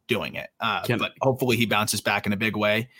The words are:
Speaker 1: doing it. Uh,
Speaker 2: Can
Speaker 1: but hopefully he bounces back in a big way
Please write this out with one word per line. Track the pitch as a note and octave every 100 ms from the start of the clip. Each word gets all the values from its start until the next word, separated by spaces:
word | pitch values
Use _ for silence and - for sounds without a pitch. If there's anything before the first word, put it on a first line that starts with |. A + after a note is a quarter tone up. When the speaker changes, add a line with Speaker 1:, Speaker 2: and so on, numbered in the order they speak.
| -
Speaker 1:
doing | G#2+ D2 C2+
it. | - -
Uh, | A2+ G2
Speaker 2:
Can | - A#2
Speaker 1:
but | G2+ -
hopefully | C3+ B2+ B2+ A#2
he | A2+
bounces | G#2 G#2+ G#2+
back | - G2+ G#2
in |
a | G2+
big | A2 G#2
way | G#2 G#2+ B2 -